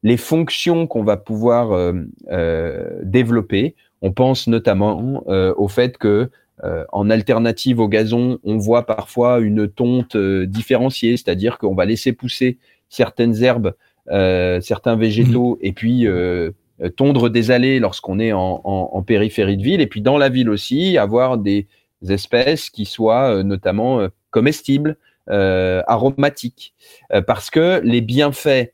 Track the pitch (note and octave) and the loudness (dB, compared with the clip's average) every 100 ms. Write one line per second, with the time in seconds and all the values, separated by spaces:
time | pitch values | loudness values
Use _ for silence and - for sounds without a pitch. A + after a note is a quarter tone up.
0 | G#2+ A#2 - D#3+ E3 - E3+ E3+ E3 A#2 | 2 0 2 0 0 -2 0 0 0 -2
1 | G#2+ G2+ - G#2+ A#2 A#2+ A#2 F#2 F2 F2 | 0 -2 -2 -2 2 2 2 0 0 -2
2 | D#2+ - - F2+ E2 E2 E2 - G1+ G1+ | -8 -14 -8 -4 -2 -2 -4 -6 -10 -10
3 | F#2 A#2 A#2 A#2 G2+ G2 C3+ - _ _ | 0 2 4 0 0 0 -2 -4 _ _
4 | G2 F#2+ B2+ C3 - A#2 A#2 G2 G#2 F2+ | -4 0 2 2 0 0 2 2 0 -2
5 | B2 C#3 - F#2+ F#2+ - G2+ G2 B2+ - | -4 -6 -2 0 0 0 -2 0 0 0
6 | A2 G#2 A#2+ _ _ _ - E2 - - | 0 2 0 _ _ _ -8 -8 -6 -2
7 | G#2 A2+ - A2+ A#2 A2+ C3 A#2+ G#2+ G#2+ | 0 0 2 0 0 -2 -2 0 2 2
8 | A2 A#2+ B2 B2+ - A2 G2+ A#2+ A#2+ G#2+ | 0 0 -2 -4 -4 -2 2 0 2 -6
9 | - - A#2+ B2 A2 G#2+ G#2 - A#2+ B2+ | -4 0 2 2 2 0 -2 -2 0 0
10 | A#2+ G#2+ F#2+ F#2+ F#2 G#2 A2+ B2+ B2+ - | -2 -2 0 0 -2 -6 0 0 0 0
11 | A#2 A#2+ - F2+ G#2+ - G#2 F#2+ F#2 A2+ | 0 0 -2 -2 -2 -2 -4 0 0 0
12 | C#3 A#2+ B2+ - B2+ B2 _ _ _ - | -2 -4 -8 -2 -2 -2 _ _ _ -2
13 | E3+ - A#2+ A2 B2 A#2+ G2 - _ _ | -2 2 0 2 2 2 -2 -6 _ _
14 | - G2 F#2 F#2 F2+ F2+ - G#2+ - A2+ | -4 0 2 2 0 -2 -2 -4 0 2
15 | A2+ G#2+ B2+ A#2+ B2 A#2 G2 F#2+ A2+ B2 | 2 2 2 4 0 -2 -6 -4 -2 2
16 | A2+ F2+ F2+ F2 E2 E2+ _ _ F2+ - | 2 0 -2 -2 -4 -8 _ _ -8 0
17 | C#3 C3+ A#2 A#2 A2+ B2 B2+ C3 A#2+ - | 2 4 2 2 2 2 4 2 0 -4
18 | - G2+ A2+ G2+ F#2 F2+ - G2 F2+ G2 | -6 -2 0 0 -2 -4 -4 -4 -4 -6
19 | G2 A2 G#2+ - G2 G2 A2 F#3+ B2 G#2+ | 0 2 2 0 0 0 0 0 0 0
20 | A2 D3 C#3 B2+ A#2 G#2 - C3+ F#3 E3 | 0 2 2 2 0 -2 -2 -2 2 2
21 | G2+ A2+ C3 B2 G2+ G2+ G2 _ _ _ | 2 2 0 0 0 -2 -4 _ _ _
22 | F#2 G2 - A#2+ C3 D#3+ - - G2+ - | -4 -4 0 0 2 -2 -6 -10 -10 -2
23 | A2 A#2 C3+ G2+ G2 F#2+ - G2 A#2+ C3 | 2 2 2 0 -2 -2 -2 -2 0 0
24 | F#2+ _ _ B2 B2+ D#3 - C#3 D3+ D#3 | -2 _ _ 0 2 0 -2 0 0 -6
25 | _ _ - G2+ F#2+ F#2 F#2 F#2 - A2+ | _ _ -4 0 2 2 0 -2 0 0
26 | C3 C#3 C#3 C#3+ B2 _ - _ _ - | 0 0 -2 -2 -14 _ -20 _ _ -20
27 | _ G2+ - G#2+ - D#3+ E3+ - - A#2+ | _ -2 0 -4 -2 0 2 2 2 0
28 | A2+ B2 D3 C#3 D#3 C3+ A#2+ | 0 0 0 0 0 0 0